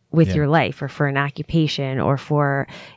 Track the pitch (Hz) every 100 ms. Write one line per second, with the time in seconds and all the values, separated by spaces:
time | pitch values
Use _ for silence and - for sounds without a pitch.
0 | _ 160 165 170 143 160 113 - 139 -
1 | 143 139 143 - 151 165 151 - 135 131
2 | 82 139 - 147 143 139 - - -